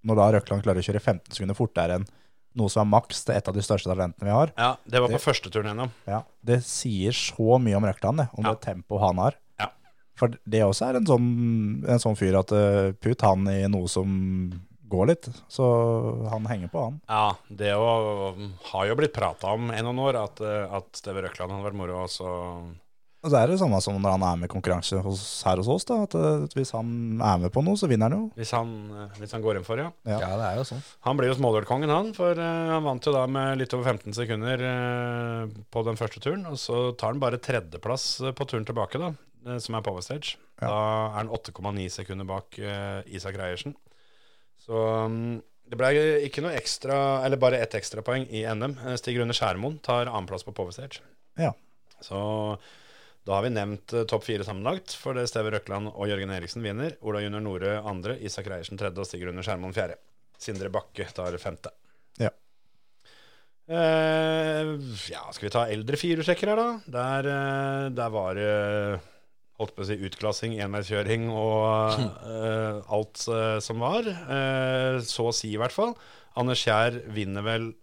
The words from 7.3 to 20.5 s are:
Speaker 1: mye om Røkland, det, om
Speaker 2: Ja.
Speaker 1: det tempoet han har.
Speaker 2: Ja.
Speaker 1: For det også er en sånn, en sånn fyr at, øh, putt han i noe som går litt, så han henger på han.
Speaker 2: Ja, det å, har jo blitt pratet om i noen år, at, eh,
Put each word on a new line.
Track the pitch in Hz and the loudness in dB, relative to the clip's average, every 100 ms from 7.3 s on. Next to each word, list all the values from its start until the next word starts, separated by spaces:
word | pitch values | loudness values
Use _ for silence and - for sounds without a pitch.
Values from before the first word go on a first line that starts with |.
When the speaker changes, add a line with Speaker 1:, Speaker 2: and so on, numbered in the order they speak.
| - 113 127 | 2 6 8
Speaker 1:
mye | 117 98 | 6 4
om | 104 | 2
Røkland, | - 101 151 | 2 2 2
det, | 131 - | 0 0
om | |
Speaker 2:
Ja. | 110 | 0
Speaker 1:
det | 110 | 0
tempoet | - 90 - 101 | -4 -8 -4 2
han | 101 90 | 2 4
har. | 117 - - - | 2 0 -18 -6
Speaker 2:
Ja. | 107 - - - - - | -6 -6 -20 -20 -20 0
Speaker 1:
For | 120 117 - | 0 0 0
det | 110 | 4
også | 101 98 123 | 4 4 2
er | 240 | 2
en | 202 | 6
sånn, | 123 120 120 117 113 107 120 143 | 6 6 4 4 2 2 0 2
en | 120 | 4
sånn | 113 104 | 4 2
fyr | 95 95 | 4 4
at, | 95 | 4
øh, | 104 104 101 95 95 | 4 6 6 2 0
putt | 110 107 | -2 4
han | 107 95 98 | 4 6 2
i | 98 98 | 2 2
noe | 101 90 | 2 0
som | 95 95 95 95 92 90 90 90 - 113 | 0 0 0 0 0 -2 -6 -14 -20 -2
går | 92 110 | 2 4
litt, | 170 - - - | 2 -2 -16 -10
så | - 127 117 117 113 117 117 110 | 2 4 6 4 2 0 -2 -4
han | 110 107 | -2 -2
henger | 110 87 | -4 -4
på | 160 | -4
han. | 117 151 - | -4 -6 -2
Speaker 2:
Ja, | 107 107 92 - | 2 2 0 -10
det | 101 104 | -2 0
å, | 101 117 113 107 101 98 92 101 90 - | 4 4 4 2 0 -4 -6 -10 -12 -6
har | 98 98 | -2 2
jo | 120 | 2
blitt | 151 | 2
pratet | - 92 - 95 | 2 -2 0 -2
om | 110 117 | 0 -2
i | 113 | -2
noen | 117 123 | -2 0
år, | 135 123 | 0 0
at, | 104 - | -4 -4
eh, | 107 | -2